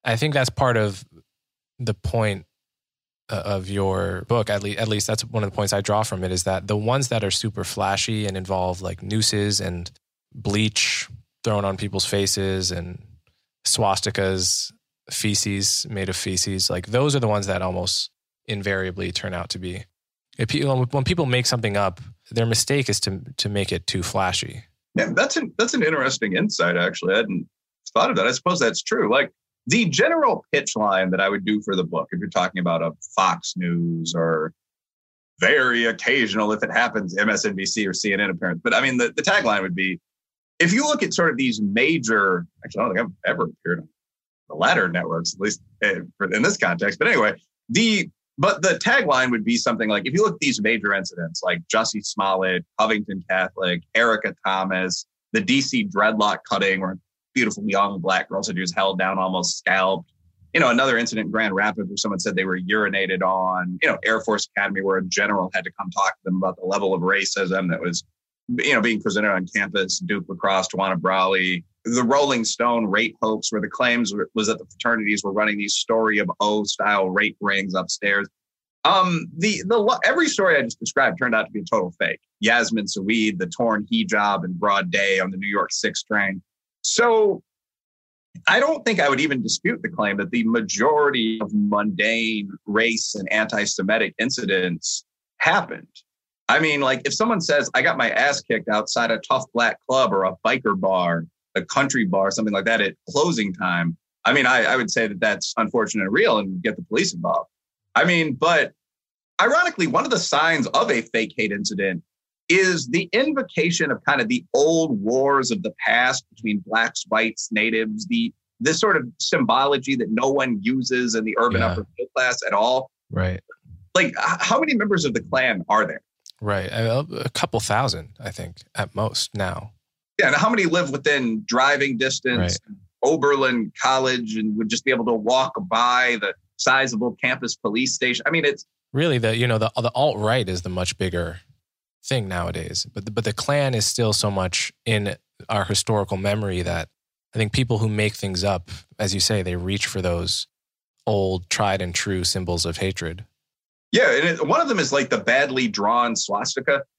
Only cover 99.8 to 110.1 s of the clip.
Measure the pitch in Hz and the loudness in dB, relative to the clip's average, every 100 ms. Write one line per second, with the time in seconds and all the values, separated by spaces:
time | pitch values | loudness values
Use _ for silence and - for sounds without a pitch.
99.8 | - 131 123 98 92 90 113 131 117 98 | 0 2 4 2 0 0 0 0 0 0
100.8 | 95 92 87 85 82 _ _ 98 90 - | 2 2 2 0 -4 _ _ -8 -2 -2
101.8 | 139 135 104 95 95 101 110 98 101 113 | 0 0 0 2 0 0 -2 0 0 0
102.8 | 98 - - 107 165 127 104 90 92 87 | 0 -4 -6 0 0 0 -2 -2 -2 0
103.8 | 85 85 _ _ - 139 127 127 101 127 | -2 -4 _ _ 2 4 4 4 4 2
104.8 | 110 - 110 98 110 101 - - 107 120 | 0 0 -2 0 -2 0 -4 -2 0 0
105.8 | 104 107 95 123 226 110 98 92 107 104 | 0 -2 0 2 4 2 0 -2 -4 -4
106.8 | 87 110 - 87 85 78 - _ _ _ | -4 -2 0 -2 -2 -2 -4 _ _ _
107.8 | _ 120 165 170 160 131 156 165 131 _ | _ 2 4 2 0 0 2 2 0 _
108.8 | _ _ _ _ _ - 208 302 359 - | _ _ _ _ _ 0 2 4 2 0
109.8 | 165 120 - | 0 2 2